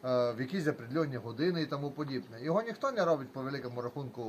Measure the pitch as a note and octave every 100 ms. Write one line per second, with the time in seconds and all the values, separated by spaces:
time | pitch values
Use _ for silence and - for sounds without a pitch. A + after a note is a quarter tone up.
0 | B2+ B2+ A#2+ A2+ B2+ F#3+ D3+ - A#2 C#3+
1 | D3+ B2+ A2+ A2+ E3+ E3+ D3+ C#3+ C#3+ C#3
2 | D3 C3 - A2+ C#3+ F#3 A#3 A3 C#4 A#3+
3 | E3+ D#3 C3 C3+ C3 C#3 B2 B2 A#2+ C#3+
4 | C3 B2